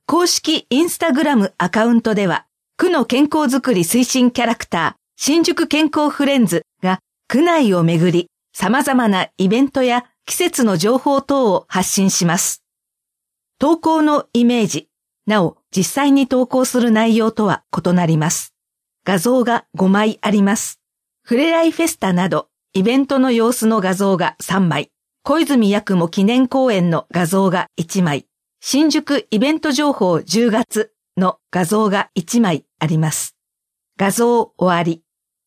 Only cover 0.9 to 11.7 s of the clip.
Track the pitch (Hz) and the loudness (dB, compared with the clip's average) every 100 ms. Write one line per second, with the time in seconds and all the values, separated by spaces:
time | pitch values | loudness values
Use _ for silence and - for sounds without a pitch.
0.9 | - 330 269 302 262 196 - 175 - 226 | 0 -2 0 2 2 0 -2 -2 0 2
1.9 | 233 226 208 196 156 - _ _ - 370 | 2 2 0 0 -2 -6 _ _ -2 0
2.9 | 330 233 254 294 320 294 262 262 196 165 | 2 0 0 0 0 0 0 0 0 0
3.9 | 240 247 262 247 240 233 226 - 175 160 | 0 0 2 0 0 -2 -4 -6 -4 -4
4.9 | - _ - - 320 339 339 330 294 311 | -6 _ -8 0 2 2 0 -2 0 0
5.9 | 302 294 - 277 277 214 170 - _ 185 | 0 -2 0 0 2 2 0 -6 _ -4
6.9 | 185 _ _ - 240 339 330 240 180 165 | -4 _ _ -4 0 2 2 2 2 2
7.9 | 170 180 170 - _ _ - 190 254 294 | 2 2 0 -2 _ _ -6 -2 0 0
8.9 | 254 233 190 - - 185 226 277 - 254 | 0 2 0 -2 -2 0 2 0 0 0
9.9 | 240 247 _ - - 359 349 226 185 202 | 0 -4 _ -10 -4 -2 0 0 0 0
10.9 | 254 285 269 - 277 240 180 - | 0 0 -2 0 0 0 0 -2